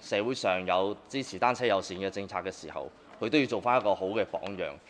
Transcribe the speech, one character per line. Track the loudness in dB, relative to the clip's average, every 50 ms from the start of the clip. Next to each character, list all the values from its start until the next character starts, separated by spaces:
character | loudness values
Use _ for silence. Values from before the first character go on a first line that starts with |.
社 | -6 -2 0 0 2
會 | 0
上 | -2 0 2 2 2 2 2
有 | 2 2 2 2 0 -2 -6 -10 -6
支 | -6 -6
持 | -6 -6 -2 0
單 | 2 2
車 | 2 2 2
友 | 2 2 2
善 | 0 -4 -6 -4
嘅 | -4 -4
政 | -4 -6 -8 -6
策 | -6 -6
嘅 | -6 -6
時 | -8 -8 -12 -10
候， | -8 -8 -10 -10 -12 -18 -20 -20 -10 -6
佢 | -2 2
都 | 4 4
要 | 4
做 | 4 0 0
返 | 2 4 4 4
一 |
個 | 4 4
好 | 2 2 0
嘅 | -2 0 0 0
榜 | 0 -2 -4 -4 -6 -4
樣。 | -4 -6 -6 -6 -10 -18 -20